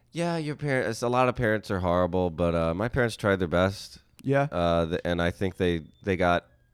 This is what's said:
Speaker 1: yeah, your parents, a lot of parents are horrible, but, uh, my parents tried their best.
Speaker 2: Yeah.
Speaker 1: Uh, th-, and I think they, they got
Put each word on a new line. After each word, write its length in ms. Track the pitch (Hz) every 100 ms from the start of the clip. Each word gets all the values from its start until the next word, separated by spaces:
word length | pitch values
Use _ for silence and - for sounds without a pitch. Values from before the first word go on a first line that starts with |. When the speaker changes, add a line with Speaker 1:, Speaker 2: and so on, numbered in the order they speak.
| _
Speaker 1:
yeah, 260 | 160 170 170
your 200 | 147 139
parents, 460 | 147 131 98 117
a 60 | 120
lot 200 | 123 127
of 80 | 120
parents 340 | 117 107 -
are 100 | 95
horrible, 500 | 90 87 90 92 90
but, 240 | 80 85
uh, 200 | 85 82
my 140 | 85 117
parents 280 | 139 117 -
tried 200 | 107 95
their 120 | 87
best. 500 | 87 95 101 - - _ -
Speaker 2:
Yeah. 260 | 131 139 143
Speaker 1:
Uh, 340 | 87 85 85 82
th-, 140 | 85
and 160 | 87 87
I 80 | 87
think 260 | - 95 -
they, 260 | 90 85 71 _
they 120 | 101 90
got 300 | 90 87 - _ _